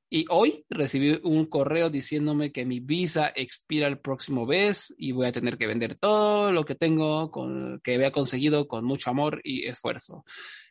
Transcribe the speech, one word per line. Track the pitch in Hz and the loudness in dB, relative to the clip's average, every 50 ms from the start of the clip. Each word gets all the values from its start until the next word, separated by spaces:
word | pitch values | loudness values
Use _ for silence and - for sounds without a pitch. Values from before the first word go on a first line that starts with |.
| _ _ | _ _
y | - 160 165 - | -2 -2 0 2
hoy | 175 175 220 294 - - - _ | 4 4 4 4 2 -2 -10 _
recibí | 277 175 147 127 - 135 139 147 156 160 - | -4 -2 -2 0 0 2 2 2 2 2 2
un | 175 156 156 156 | 2 2 2 2
correo | 156 - 147 139 143 156 165 170 165 | 2 2 0 0 2 2 2 0 0
diciéndome | 151 139 123 - 151 151 147 151 151 147 147 143 | 0 -2 -4 -2 -2 0 0 0 0 0 -2 -2
que | 139 135 123 | -4 -4 -4
mi | 127 127 120 | -4 -4 -4
visa | 123 131 156 175 180 160 - 160 151 147 - | -2 -2 0 0 0 0 0 0 0 0 -2
expira | 131 131 123 - - _ _ 156 151 147 143 | -4 -6 -6 -8 -12 _ _ 0 0 2 0
el | 139 131 | 0 -2
próximo | - 139 135 127 - - 139 123 117 | -4 -6 -6 -4 -4 -4 -2 -2 0
mes | 123 147 185 202 208 196 - - - - _ | 2 2 4 4 2 2 -2 -4 -10 -10 _
y | - 131 | -6 -4
voy | 127 127 123 123 | -2 0 0 0
a | |
tener | 120 120 120 120 117 117 | 0 -2 -2 -2 -2 -2
que | 113 107 | -2 -2
vender | 110 117 120 - - - | 0 0 -2 -2 -4 0
todo | - 208 214 214 214 208 208 208 208 202 | 2 4 4 4 4 4 4 4 2 2
lo | 185 170 151 | 2 2 0
que | 147 139 | -2 -2
tengo, | - 170 160 160 156 156 156 151 156 160 156 | 0 2 2 4 4 2 2 0 0 -2 -4
con, | - 143 131 127 131 131 131 127 127 127 - | -6 -8 -8 -8 -6 -8 -8 -8 -10 -8 -4
que | 127 127 | 0 2
había | 123 135 139 | 2 2 2
conseguido | - 147 139 127 131 127 139 151 151 147 147 147 | 2 0 0 0 0 0 2 2 4 2 2 0
con | - 113 113 | -4 -4 -2
mucho | 123 139 131 - 131 | -2 -2 -2 -2 -2
amor | 123 139 147 151 156 - - | 0 0 0 0 -2 -4 -6
y | 147 135 127 - | -6 -6 -4 -6
esfuerzo". | - 123 - - 117 117 - - - - - - _ - - - - - - - _ | -6 -8 -6 -6 -6 -6 -6 -10 -14 -16 -18 -20 _ -20 -18 -18 -18 -18 -20 -20 _